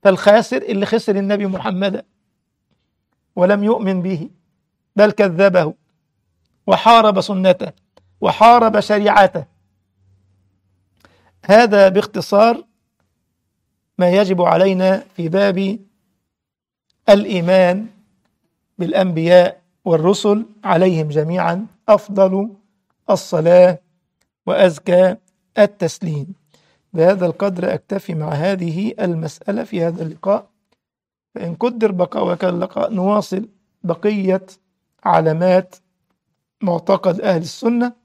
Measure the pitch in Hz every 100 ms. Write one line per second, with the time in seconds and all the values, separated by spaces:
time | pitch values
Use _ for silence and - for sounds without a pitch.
0 | 196 185 208 220 - 254 - 196 196 226
1 | 226 196 196 202 196 190 220 185 196 202
2 | - _ _ _ _ _ _ _ _ _
3 | _ _ _ - 180 202 208 240 196 185
4 | 180 170 165 _ _ _ _ _ _ -
5 | 208 208 202 165 196 180 156 - _ _
6 | _ _ _ _ _ _ - 185 226 233
7 | 214 190 - 190 190 180 202 _ _ _
8 | _ _ - - 226 240 226 214 196 208
9 | 208 202 190 170 - _ _ _ _ _
10 | _ _ _ _ _ _ _ _ _ _
11 | _ _ _ _ - 208 240 202 190 190
12 | - 196 - 202 226 240 - _ _ _
13 | _ _ _ _ _ _ _ _ _ -
14 | 180 190 196 180 175 170 190 185 185 190
15 | - - 165 185 202 185 196 226 _ _
16 | _ _ _ _ _ _ _ _ _ _
17 | - 202 208 185 170 190 175 190 220 _
18 | _ _ _ _ _ _ _ - 165 175
19 | 185 160 165 180 180 - _ _ 190 165
20 | 170 202 208 208 226 _ 202 170 190 165
21 | 151 147 156 180 170 175 214 _ - 208
22 | - 196 190 190 220 - _ _ _ _
23 | - 190 - 170 165 180 180 175 _ _
24 | _ _ _ _ - - 185 151 - 180
25 | 185 208 _ _ _ - 208 208 165 -
26 | 170 147 160 190 _ _ _ _ _ 165
27 | 170 196 175 160 202 180 175 - _ 196
28 | - 160 156 147 175 190 170 160 214 226
29 | 190 165 160 - - 208 233 190 170 170
30 | 160 156 190 220 - _ _ _ _ _
31 | _ _ _ - 170 165 240 240 220 180
32 | 175 220 180 175 185 175 185 - - 208
33 | 185 208 - 190 226 _ _ _ 170 165
34 | 208 214 190 190 185 _ _ _ _ _
35 | - 170 160 160 180 185 185 - _ _
36 | _ _ _ _ _ _ 190 170 - 190
37 | 190 175 208 175 170 - 233 240 240 233